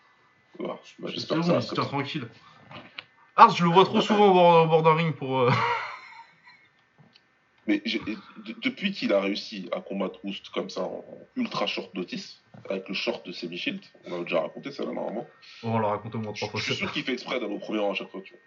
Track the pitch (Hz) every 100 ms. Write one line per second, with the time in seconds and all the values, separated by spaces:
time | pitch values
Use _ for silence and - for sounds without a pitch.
0 | _ _ _ _ _ - - - - -
1 | - - - 160 175 151 113 - 120 139
2 | 131 156 117 - - - - - - -
3 | - _ _ - 220 156 170 175 190 214
4 | 196 208 208 185 175 170 160 160 160 160
5 | 165 131 131 131 123 117 117 - - -
6 | - - - _ _ _ _ _ _ _
7 | - _ _ _ _ _ - 101 226 -
8 | - - - - 220 - - - 196 -
9 | 123 101 98 98 - 104 87 95 - 98
10 | 95 - 98 92 - 101 95 95 90 90
11 | - - - - 117 - 101 - - -
12 | 90 - - - _ - - 95 - 95
13 | - - - 90 87 87 - 98 - _
14 | - 87 85 85 78 - - - - -
15 | - 101 - _ - - 113 113 104 104
16 | 107 113 107 101 104 107 131 127 190 147
17 | 139 123 - 127 107 98 - 104 101 92
18 | - 95 - -